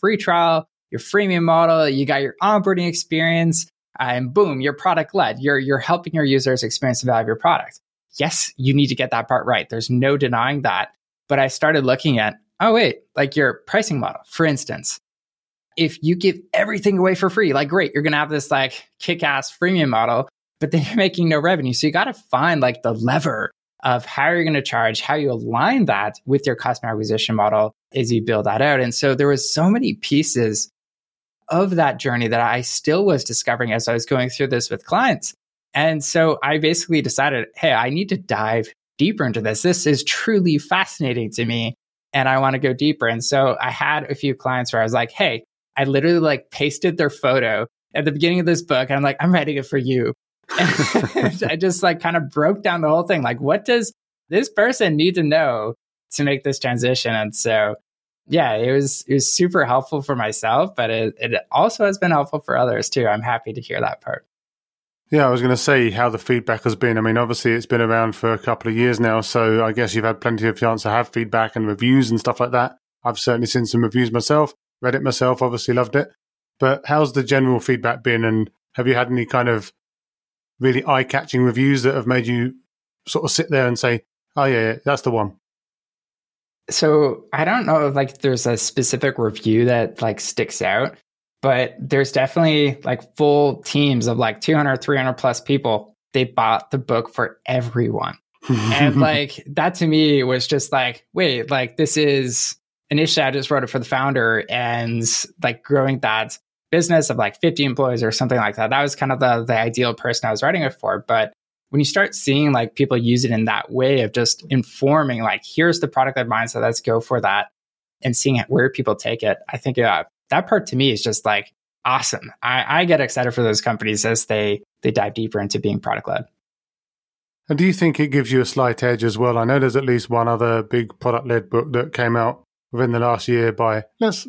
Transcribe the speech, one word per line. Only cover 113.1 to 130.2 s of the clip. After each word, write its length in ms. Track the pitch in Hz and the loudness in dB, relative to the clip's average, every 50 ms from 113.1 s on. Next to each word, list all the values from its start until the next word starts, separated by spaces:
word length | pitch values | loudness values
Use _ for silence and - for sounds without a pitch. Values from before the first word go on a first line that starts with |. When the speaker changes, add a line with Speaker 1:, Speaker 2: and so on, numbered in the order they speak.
| 120 123 131 | 2 2 2
Speaker 1:
it 60 | 120 | 0
in 140 | 117 113 113 | 0 0 0
that 260 | 113 107 - - - | 0 0 -2 -4 -4
way 300 | 113 127 131 135 139 131 | -2 0 2 2 2 2
of 120 | 113 104 - | 0 0 -2
just 320 | 123 117 - - - - - | -2 0 0 -2 -4 -4 -2
informing, 720 | 139 131 - - - - 135 139 147 156 151 135 120 113 113 | -2 -2 -2 -2 -4 -2 2 2 4 2 2 0 -2 -2 -2
like, 200 | 107 101 - - | -2 -4 -4 -6
"Here's 340 | - - - 160 170 165 170 | -4 0 2 2 2 2 0
the 80 | 160 | -2
product-led 400 | 135 - 135 131 135 131 135 120 | -2 0 0 0 2 0 -2 -2
mindset, 360 | 117 110 110 117 117 - 117 117 | 0 0 -2 -2 -2 -2 -2 -2
let's 180 | 117 117 - | 0 -2 -2
go 200 | - 127 113 117 | -2 0 0 0
for 200 | 117 - 131 120 | 0 0 -2 0
that," 280 | 101 98 98 104 104 - _ _ _ _ _ _ _ _ _ _ - | 0 2 0 0 -2 -4 _ _ _ _ _ _ _ _ _ _ -4
and 140 | 131 117 | -2 -2
seeing 240 | - - 143 135 120 - - | 0 0 0 0 0 0 0
where 220 | 135 - 127 131 | 0 0 0 0
people 260 | - - 123 - 104 | 0 -2 -2 -2 -2
take 260 | - - 117 117 117 110 | -2 -4 -6 -6 -2 -2
it, 160 | 104 98 - - - | -2 -2 -2 -6 -10
I 80 | - | -12
think, 220 | 127 - 139 - 127 | -6 -6 -4 0 0
uh, 260 | 120 110 95 78 - - _ _ _ _ | 2 2 2 0 -2 -6 _ _ _ _
that 180 | 139 160 185 - | -2 -2 0 2
part 180 | 226 196 - - | 0 0 0 -2
to 80 | 131 | -2
me 140 | 127 139 135 | 0 2 2
is 120 | 113 104 - | 0 0 -2
just, 220 | 117 104 - - | -2 -4 -2 0
like, 280 | 110 104 101 101 - _ _ _ _ _ _ - | 0 0 -2 -2 -6 _ _ _ _ _ _ -2
awesome. 480 | 117 - - - - - - - - - _ - | -2 0 0 -2 -4 -6 -6 -10 -14 -14 _ -2
I, 380 | 120 127 131 - - 147 165 | 0 0 0 0 2 2 2
I 40 | 185 | 4
get 140 | 175 165 143 | 4 4 2
excited 320 | 135 117 - 131 127 123 117 | 2 0 -2 -2 -2 -2 0
for 100 | 127 120 | 0 2
those 180 | 113 107 104 | 2 0 0
companies 440 | - 123 113 101 - 110 107 101 - | 0 -2 -4 -2 -2 -2 -2 0 0
as 220 | 113 113 110 - | 0 0 -2 -2
they, 380 | - 110 107 104 104 101 104 - _ _ _ - | -2 -2 0 0 0 -2 -4 -6 _ _ _ -4
they 80 | 127 | -2
dive 240 | 117 113 101 107 - | 0 0 -2 -2 -4
deeper 240 | - 110 110 - 104 | -6 -6 -4 -4 -4
into 220 | 101 101 - 110 | -4 -4 -4 -4
being 180 | - 104 107 - | -2 -2 -2 -2
product-led. 460 | - - 107 110 - - - - 120 - _ _ _ _ _ _ _ _ _ _ _ _ _ _ _ _ _ _ _ _ _ _ _ - | -4 -4 -6 -4 -4 -6 -6 -6 -8 -10 _ _ _ _ _ _ _ _ _ _ _ _ _ _ _ _ _ _ _ _ _ _ _ -4
Speaker 2:
And 80 | 151 | 0
do 80 | 143 175 | 2 2
you 80 | 190 185 | 2 2
think 280 | 185 175 165 143 - | 2 2 2 2 2
it 80 | 151 143 | 0 2
gives 240 | 135 143 127 113 127 | 2 0 2 2 2
you 80 | 127 | 2
a 60 | 123 | 2
slight 360 | - - 139 127 123 113 - 127 | 2 0 0 0 0 0 0 0
edge 220 | 123 120 107 117 | 0 0 2 0
as 120 | 117 98 | 0 0
well? 220 | 107 123 123 117 117 | 2 2 2 2 2
I 60 | 113 | 2
know 160 | 117 135 143 | 2 2 2
there's 160 | 135 131 110 | 2 2 2
at 80 | 139 135 | 0 0
least 260 | 127 123 120 - - | 2 0 0 0 0
one 160 | 120 117 | 0 0